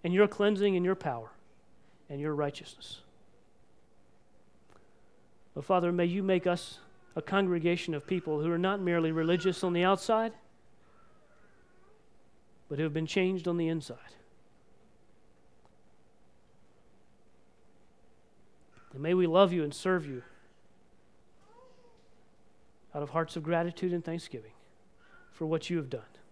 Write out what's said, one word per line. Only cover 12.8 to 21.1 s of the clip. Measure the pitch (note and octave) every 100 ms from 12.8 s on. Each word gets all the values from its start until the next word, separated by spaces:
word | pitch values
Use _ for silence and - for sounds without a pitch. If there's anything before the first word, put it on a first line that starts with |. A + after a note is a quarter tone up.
have | D#3
been | D3+ D#3+
changed | G3 F#3 F#3 E3+
on | E3+
the | E3
inside. | D#3+ C3+ A#2+ - - - - - - - - - - - - - - - - - - - - - - - - - - - - - - - - - - - - - - - - - - - - - - - - -
And | C3+
may | D#3
we | F3+ F3
love | E3+ G3
you | F3
and | D3
serve | - F#3 F#3 D3+
you | B2+ - - - - - - - - -